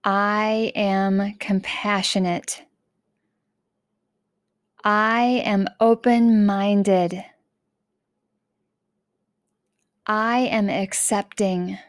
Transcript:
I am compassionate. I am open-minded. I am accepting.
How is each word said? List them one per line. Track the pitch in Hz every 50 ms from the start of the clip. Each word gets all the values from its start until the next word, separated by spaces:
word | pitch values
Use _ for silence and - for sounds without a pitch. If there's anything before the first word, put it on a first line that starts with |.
| - 202
I | 196 202 202 208 208 214 214 220 220 220 220 - -
am | - 208 196 190 196 196 196 190 196 196 202 208
compassionate. | - - - 196 190 190 - - - - 208 202 196 190 - - 196 185 180 175 - - - - - - _ _ _ _ _ _ _ _ _ _ _ _ _ _ _ _ _ _ _ _ _ _ _ _ _ _ _ _ _ _ _ _ _ _ _ _ _ _ _ _ _ _ _
I | - 208 208 214 214 220 226 233 240 247 254 247 -
am | - 208 196 196 - - _
open-minded. | 220 226 226 226 - 247 240 233 233 233 220 214 208 202 196 196 196 202 202 202 196 202 190 185 175 175 180 185 - - _ _ _ _ _ _ _ _ _ _ _ _ _ _ _ _ _ _ _ _ _ _ _ _ _ _ _ _ _ _ _ _ _ _ _ _ _ _ _ _ _ _ _ _ _ _ _ _ _ _ _ _ _ _ _
I | - 214 214 220 226 240
am | 254 254 - - 220 202 196
accepting. | - 196 196 190 - - - - 214 202 202 _ - - 208 190 185 180 180 185 196 - -